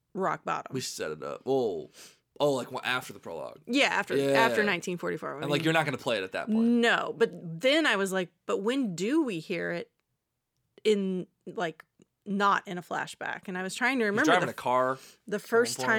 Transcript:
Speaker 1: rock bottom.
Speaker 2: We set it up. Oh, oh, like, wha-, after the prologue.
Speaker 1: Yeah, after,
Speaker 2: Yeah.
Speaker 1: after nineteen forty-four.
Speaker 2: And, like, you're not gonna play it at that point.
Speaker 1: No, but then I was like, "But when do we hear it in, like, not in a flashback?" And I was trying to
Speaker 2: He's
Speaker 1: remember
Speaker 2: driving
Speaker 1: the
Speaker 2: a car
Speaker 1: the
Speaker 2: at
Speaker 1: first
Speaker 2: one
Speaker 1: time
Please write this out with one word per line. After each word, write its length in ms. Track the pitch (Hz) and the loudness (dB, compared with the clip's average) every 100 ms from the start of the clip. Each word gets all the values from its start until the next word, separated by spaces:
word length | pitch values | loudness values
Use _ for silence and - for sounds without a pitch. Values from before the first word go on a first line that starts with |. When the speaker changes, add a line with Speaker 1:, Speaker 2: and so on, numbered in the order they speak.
| _ | _
Speaker 1:
rock 320 | - 180 151 | -4 -2 -2
bottom. 300 | - 156 - | -2 -4 -4
Speaker 2:
We 80 | 131 | -6
set 280 | - - 85 | -6 -6 -6
it 120 | 76 | -6
up. 180 | 69 67 120 | -8 -6 0
Oh, 440 | 135 117 82 - - - - _ - | 2 2 -2 -8 -16 -20 -20 _ 0
oh, 140 | 147 | 0
like, 180 | 135 120 | 0 -4
wha-, 120 | 127 | -6
after 300 | - 127 123 | -2 -2 -4
the 40 | 101 | -12
prologue. 420 | 104 82 64 - - | -12 -10 -10 -12 -2
Speaker 1:
Yeah, 200 | 262 226 | 2 2
after, 280 | - 202 | 0 0
Speaker 2:
Yeah. 180 | - 139 | 0 4
Speaker 1:
after 300 | 139 226 214 | 4 4 4
nineteen 360 | 208 175 185 175 | 0 -2 -4 -6
forty-four. 420 | 180 170 156 139 | -4 -6 -6 -6
Speaker 2:
And, 100 | 139 | -2
like, 140 | 147 | 0
you're 80 | 156 | 2
not 140 | 160 151 | 2 2
gonna 100 | 127 | -2
play 220 | 131 110 | -2 -2
it 40 | |
at 100 | 95 | -2
that 160 | 92 73 | -4 0
point. 100 | 220 233 | 2 4
Speaker 1:
No, 460 | 240 233 185 - 170 | 4 4 2 0 0
but 140 | 226 175 170 165 | 0 -2 -10 -2
then 240 | 262 302 294 | 2 4 4
I 100 | 208 | 2
was 160 | 190 | 0
like, 160 | 190 175 _ | 0 -4 _
"But 140 | - 196 | -4 -2
when 360 | 202 277 233 | 0 0 -2
do 280 | 160 202 320 | -2 0 2
we 160 | 269 170 | 0 -2
hear 320 | - 170 170 | -4 -4 -4
it 180 | 170 - _ _ _ _ _ _ _ _ _ | -6 -8 _ _ _ _ _ _ _ _ _
in, 420 | 214 202 190 185 - _ - | 2 2 2 -2 -6 _ -12
like, 360 | 220 170 - - _ _ _ | -6 -4 -6 -16 _ _ _
not 420 | - 196 202 185 - | -6 0 2 2 0
in 100 | 180 | -8
a 40 | |
flashback?" 600 | - - - - - - - | -6 -6 -6 -8 -8 -8 -8
And 80 | 185 | -8
I 40 | |
was 100 | 185 | -8
trying 240 | - 247 269 | -2 0 2
to 60 | |
Speaker 2:
He's 60 | 214 | 0
Speaker 1:
remember 200 | 208 302 | 2 4
Speaker 2:
driving 160 | 175 143 | 4 2
Speaker 1:
the 40 | |
Speaker 2:
a 20 | |
car 440 | - 127 127 127 131 - - - | -2 0 2 2 0 -8 -20 -8
Speaker 1:
the 100 | 202 | -6
Speaker 2:
at 40 | |
Speaker 1:
first 360 | - 226 240 - | 0 2 2 0
Speaker 2:
one 80 | |
Speaker 1:
time 80 | 254 | 2